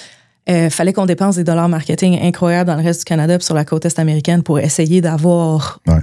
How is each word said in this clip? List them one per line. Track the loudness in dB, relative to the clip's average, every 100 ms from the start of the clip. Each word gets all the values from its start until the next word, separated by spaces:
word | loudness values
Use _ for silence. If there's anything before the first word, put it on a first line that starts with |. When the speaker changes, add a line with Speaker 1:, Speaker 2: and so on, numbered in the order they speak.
| -20 -20 _ _ -2
Speaker 1:
euh, | 0 0
fallait | 0 0
qu'on | 0
dépense | 0 0 0 0
des |
dollars | 0 0 0
marketing | 0 -2 0 2 2
incroyables | 0 0 0 0 0
dans | 0
le |
reste | -2 -2
du |
Canada | -2 -2 0 0
puis |
sur | 0
la | -2 -2
côte | -2
est | -2 -2
américaine | 0 0 0 0
pour | 0 0
essayer | 0 0 2 2
d'avoir | 2 0 2 2 2 -2 -4 -6 0
Speaker 2:
Ouais. | 0